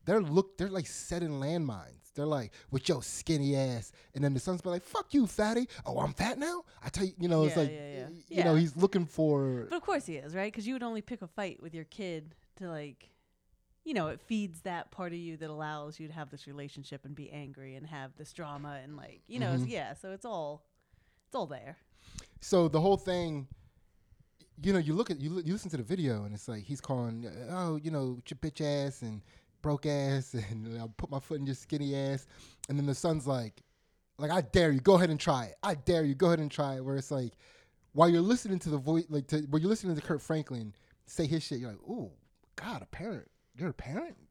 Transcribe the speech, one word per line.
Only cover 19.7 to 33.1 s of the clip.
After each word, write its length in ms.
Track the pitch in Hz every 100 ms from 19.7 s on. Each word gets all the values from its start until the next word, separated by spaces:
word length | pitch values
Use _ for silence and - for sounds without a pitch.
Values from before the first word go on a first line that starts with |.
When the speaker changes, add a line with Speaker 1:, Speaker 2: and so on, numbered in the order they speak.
Speaker 2:
yeah, 220 | 170 123
so 160 | 143 190
it's 120 | 196
all, 400 | 247 190 151 151 _ _ _ _ _ _ _
it's 80 | 262
all 100 | 165
there. 300 | 131 113 - _ _ - - - -
Speaker 1:
So 260 | - 185 165
the 120 | 156
whole 160 | 185 196
thing, 500 | - 180 170 147 131 - - _ _ _ _ - _ _ - -
you 100 | 165
know, 60 | 190
you 160 | 151
look 160 | 165 226
at, 100 | 156
you 100 | 147
li-, 120 | 185
you 80 | 160
listen 180 | 202 190
to 60 | 147
the 60 |
video 420 | 110 185 143 110
and 100 | 104
it's 140 | 107 -
like, 160 | 110
he's 160 | 95 95
calling, 460 | - 127 120 113 117
uh, 200 | 80 120
"Oh, 260 | 180 175 151
you 140 | 156
know, 280 | 151 131 123 -
your 100 | -
bitch 200 | 156 -
ass," 420 | 151 143 139 -
and 200 | 117 107 - - _ _
broke 240 | 151 147 151
ass 480 | 143 139 139 131
<laughs> 160 | 120 101
and 280 | 110 113 117
I'll 100 | 113 -
put 140 | -
my 100 | 135
foot 200 | - 151
in 60 | 139
your 80 |
skinny 400 | 131 - 151 143
ass. 320 | 139 139 135 - - - - -
And 100 | 143
then 80 | 143
the 80 |
son's 320 | 135 175